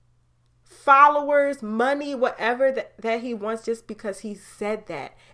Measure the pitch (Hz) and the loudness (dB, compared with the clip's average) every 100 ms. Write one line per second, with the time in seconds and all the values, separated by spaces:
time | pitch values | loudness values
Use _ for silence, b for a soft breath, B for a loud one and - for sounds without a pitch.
0 | _ _ _ _ _ _ _ - - 277 | _ _ _ _ _ _ _ -4 4 8
1 | 294 294 285 285 285 277 214 220 254 285 | 8 6 2 2 2 -2 -4 -2 0 -2
2 | 285 262 240 - 220 247 269 262 - - | -4 -2 -2 0 -2 2 0 0 -6 -8
3 | 226 233 247 220 202 226 233 226 - 214 | -6 -4 -6 -8 -6 -6 -6 -8 -10 -12
4 | 214 196 214 190 - - 208 214 - 151 | -10 -10 -12 -14 -16 -10 -6 -6 -8 -12
5 | 131 - b | -14 -18 b